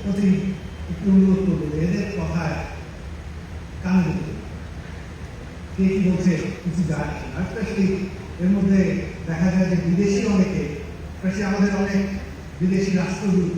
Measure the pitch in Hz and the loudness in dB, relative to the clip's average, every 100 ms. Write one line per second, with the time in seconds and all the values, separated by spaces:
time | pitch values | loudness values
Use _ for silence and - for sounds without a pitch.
0 | 202 190 196 160 196 - - - - - | -2 2 4 4 2 -6 -8 -10 -8 -4
1 | 202 190 190 185 185 151 147 151 175 202 | 4 6 6 4 2 0 -2 0 0 0
2 | 196 180 160 160 156 - - - - - | -2 -4 -2 -2 -2 -4 -6 -10 -12 -12
3 | - - - - - - - - 185 185 | -12 -12 -12 -12 -12 -12 -12 -8 2 4
4 | 156 185 - - - - - - - - | 4 0 -4 -8 -10 -10 -10 -12 -12 -12
5 | - - - - - - - - 190 196 | -12 -14 -12 -12 -12 -12 -12 0 2 4
6 | 180 175 180 160 - - 180 165 156 151 | 2 4 4 2 0 -4 -4 0 0 0
7 | 147 151 - - 202 226 208 196 185 190 | -2 -4 -8 -4 -4 -4 -4 0 2 2
8 | 190 - - - 180 202 196 196 170 151 | -4 -8 -12 -2 2 2 4 4 4 0
9 | - - 156 165 185 180 180 180 165 170 | -4 -8 -6 0 2 4 4 2 2 4
10 | 202 202 226 190 185 151 143 - - - | 4 4 2 4 4 2 -4 -6 -10 -12
11 | - - 185 208 196 202 196 196 196 196 | -12 -4 -4 -2 -2 2 2 2 2 2
12 | 190 - - - - - 180 190 190 180 | 0 -4 -8 -12 -14 -2 2 2 2 2
13 | - - 208 185 160 | 0 0 2 4 2